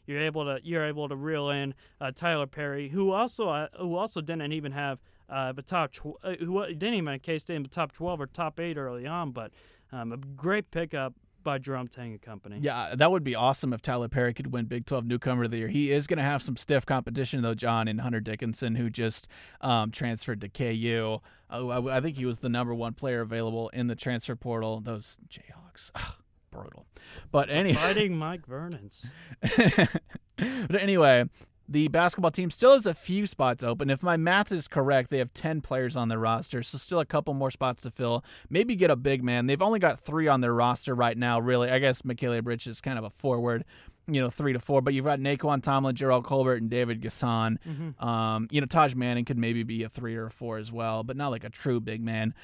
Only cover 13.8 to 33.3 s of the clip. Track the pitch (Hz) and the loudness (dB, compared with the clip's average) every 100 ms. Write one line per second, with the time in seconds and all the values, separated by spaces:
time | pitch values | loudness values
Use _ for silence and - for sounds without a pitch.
13.8 | - 123 117 131 123 117 131 123 113 123 | -2 -2 -2 2 0 0 -4 -4 -4 -4
14.8 | - 131 117 120 131 123 117 117 110 143 | -2 -2 0 0 0 0 0 -2 -2 0
15.8 | 143 143 147 165 139 143 - 120 - 139 | 2 2 2 0 0 0 -4 -6 0 0
16.8 | - 131 120 123 127 135 117 110 120 113 | 2 0 0 -4 -2 0 0 0 0 2
17.8 | 110 110 123 113 107 107 113 113 120 113 | 2 0 -2 -2 -4 -4 -4 -4 -2 0
18.8 | 117 120 113 - - - - - 139 117 | -2 0 -2 -2 -10 -20 -20 -6 0 2
19.8 | 110 - 120 113 - 104 101 - 123 113 | 2 -2 -4 -4 -6 -6 -8 -4 -2 0
20.8 | 117 117 110 110 - _ _ 120 127 123 | 0 0 0 -4 -8 _ _ -8 -4 -2
21.8 | 123 131 156 139 123 113 127 120 123 117 | 0 0 -2 -2 -4 -2 -2 0 0 -4
22.8 | 117 135 139 120 110 113 113 113 113 123 | -6 -6 -4 -2 -2 -4 -4 -4 -6 -4
23.8 | 120 120 135 120 - 117 123 113 110 110 | -4 -2 -4 -4 -6 -8 -4 -4 -2 -4
24.8 | 113 110 - - - - - - 175 - | -6 -8 -10 -20 -20 -20 -20 -20 -20 -20
25.8 | - - - - _ _ _ - - - | -14 -10 -10 -12 _ _ _ -16 -16 -18
26.8 | - - - - - 147 139 147 190 - | -20 -20 -20 -18 0 2 2 2 2 4
27.8 | 170 196 208 165 156 180 139 131 170 143 | 4 2 2 0 -4 -8 -10 -10 -10 -12
28.8 | 101 - 120 - - - - - 233 - | -14 -16 -18 -18 -20 -4 2 6 6 6
29.8 | 156 - - - - - 233 262 165 196 | 4 2 -8 -16 -16 -4 -2 -2 -2 0
30.8 | 196 185 147 123 123 - - _ - 147 | 4 8 8 8 6 -4 -20 _ -2 2
31.8 | 156 160 175 - 185 - 180 - 247 277 | 4 4 4 4 2 2 -2 6 8 8
32.8 | 208 160 - 190 202 | 6 -2 -2 -2 -2